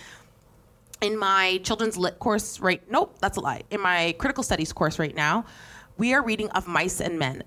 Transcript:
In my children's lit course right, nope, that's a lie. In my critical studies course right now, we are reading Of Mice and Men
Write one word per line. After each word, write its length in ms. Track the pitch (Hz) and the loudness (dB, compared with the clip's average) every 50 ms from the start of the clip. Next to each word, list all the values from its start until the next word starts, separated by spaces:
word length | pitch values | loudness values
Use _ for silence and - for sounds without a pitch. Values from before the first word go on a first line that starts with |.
| - - - - - - _ _ _ - - - - - _ _ _ _ - - | -20 -20 -20 -20 -20 -20 _ _ _ -20 -20 -20 -20 -20 _ _ _ _ -8 -4
In 160 | 214 208 214 | -2 -2 0
my 440 | 214 208 190 196 190 190 185 185 185 | 2 2 4 4 6 6 4 2 0
children's 360 | 185 - 220 214 226 220 170 | 0 -2 -2 0 0 0 0
lit 220 | 180 180 175 - | 0 0 -2 -2
course 420 | - - 233 208 214 - - - - | 0 0 0 2 0 0 -4 -6 -2
right, 220 | 190 185 175 175 - - | 0 0 0 0 -2 -2
nope, 280 | 233 311 403 - - - | 0 0 0 0 -2 -2
that's 180 | 185 196 - | -2 -2 -2
a 20 | 190 | -2
lie. 220 | - 139 120 - - - | -4 -4 -4 -6 -6 -8
In 100 | 208 208 | -6 -2
my 340 | 196 180 180 170 165 170 165 | 0 2 2 2 2 0 0
critical 260 | - - 269 269 - - | -2 -2 -2 -2 -2 -2
studies 300 | - 190 - 156 - - | -2 0 0 -2 -2 -2
course 240 | - 160 151 - | 0 0 0 0
right 180 | - 160 143 - | 0 -4 -2 -2
now, 300 | 156 147 151 180 233 226 - - - - - - - - - - - | 0 0 2 2 0 -2 -6 -12 -20 -20 -20 -20 -20 -20 -12 -6 -2
we 140 | 226 247 262 | 2 4 4
are 80 | 285 247 | 4 4
reading 260 | 226 220 208 214 202 | 2 0 0 -2 -2
Of 180 | - - - | -2 -2 -2
Mice 320 | 175 170 151 170 185 180 - | 0 0 0 0 0 -2 -4
and 180 | - 185 170 160 | -4 -2 -2 0
Men 240 | 143 127 131 - - | -2 -2 -2 -6 -10